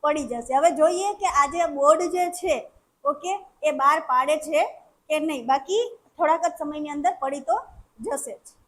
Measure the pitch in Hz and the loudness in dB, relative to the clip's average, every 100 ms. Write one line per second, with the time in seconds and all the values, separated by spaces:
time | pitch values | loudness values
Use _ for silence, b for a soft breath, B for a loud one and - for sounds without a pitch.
0 | 294 302 254 240 233 262 330 285 311 359 | 0 -2 -2 -6 0 4 4 4 2 2
1 | 392 403 381 277 277 339 339 285 277 320 | -2 -2 0 2 2 2 -2 2 6 6
2 | 349 359 349 349 370 269 - _ _ _ | 4 0 -2 -2 -2 -2 -2 _ _ _
3 | 277 294 349 392 392 _ 302 269 269 311 | -4 -4 -4 -8 -8 _ -4 2 2 2
4 | 320 254 269 302 302 302 359 - _ _ | 0 0 0 -2 0 0 0 -4 _ _
5 | _ 311 311 285 233 269 277 403 480 - | _ -2 -2 -4 0 -2 0 -2 -2 -6
6 | _ _ 320 330 339 330 294 302 302 294 | _ _ 0 2 0 -4 -10 -8 -8 -2
7 | 302 359 269 277 277 403 - - - _ | -2 -2 -4 -6 -2 -2 -2 -20 -20 _
8 | 226 277 - 196 - _ | -8 -6 -8 -14 -18 _